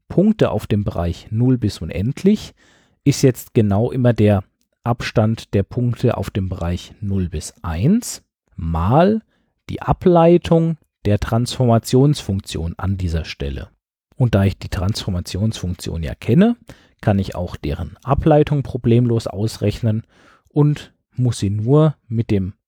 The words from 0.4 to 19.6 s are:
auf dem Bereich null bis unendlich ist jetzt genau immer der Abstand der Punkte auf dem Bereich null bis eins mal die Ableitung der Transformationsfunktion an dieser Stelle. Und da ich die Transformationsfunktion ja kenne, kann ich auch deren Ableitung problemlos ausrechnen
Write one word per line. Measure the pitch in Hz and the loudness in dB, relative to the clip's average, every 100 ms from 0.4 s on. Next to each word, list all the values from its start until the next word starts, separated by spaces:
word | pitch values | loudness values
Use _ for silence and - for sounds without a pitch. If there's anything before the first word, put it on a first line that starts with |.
| 117 | 0
auf | 107 - | -2 -2
dem | 104 | -2
Bereich | 101 87 87 - - | -2 -4 -4 -6 -6
null | 110 123 127 | 0 2 2
bis | 107 - | -2 -4
unendlich | 82 - 107 - 190 214 - - _ _ _ _ | -8 -4 -4 0 2 2 -2 -20 _ _ _ _
ist | - - | -2 2
jetzt | 135 - - 113 | 2 2 -2 0
genau | 104 98 120 | 2 2 0
immer | 131 123 | 0 2
der | 113 104 98 - _ _ _ | 4 4 4 0 _ _ _
Abstand | 113 120 - - 107 113 - 104 | -4 -4 -2 0 0 0 -2 -2
der | |
Punkte | 95 - 123 117 123 - | -2 -2 -4 0 0 -2
auf | - | -4
dem | - 95 | -4 -4
Bereich | 92 85 90 - - | -4 -4 -6 -8 -12
null | 104 98 87 | -6 -4 -4
bis | 80 - - | -6 -10 -10
eins | 85 82 123 226 - - _ _ _ - | -8 -2 0 0 -2 -12 _ _ _ -10
mal | 82 82 87 139 185 220 - _ _ _ - | -4 -2 2 4 4 2 -4 _ _ _ -12
die | - | -6
Ableitung | - 147 185 170 165 175 - 165 165 160 _ _ 101 | -4 0 2 6 6 4 4 2 2 -2 _ _ -2
der | 104 | 0
Transformationsfunktion | - 117 123 - 123 113 - 131 143 143 - 98 - 92 82 - | 0 -2 -2 0 2 2 2 2 4 2 -2 -6 -4 -6 -6 -4
an | 90 95 | -4 -2
dieser | 90 80 - | -2 -4 -6
Stelle. | - 69 67 - _ _ _ _ - | -8 -8 -8 -12 _ _ _ _ -2
Und | 123 104 | 2 4
da | |
ich | 98 - | 2 0
die | - | -6
Transformationsfunktion | - 90 - - 87 - 92 107 - 90 92 - 82 | -4 -2 -2 -4 -6 -4 -2 -2 -2 -6 -6 -8 -6
ja | 73 | -6
kenne, | - - 135 220 240 - - _ _ | -6 0 4 4 0 -8 -20 _ _
kann | - 98 | 0 0
ich | 95 - | -2 -6
auch | 87 - | -8 -8
deren | 76 71 80 - | -6 -6 -8 -10
Ableitung | - 139 165 147 151 147 | -4 0 4 4 4 0
problemlos | - 127 120 117 123 113 - | -4 -4 2 2 2 0 -4
ausrechnen | 98 113 - | -4 -6 -2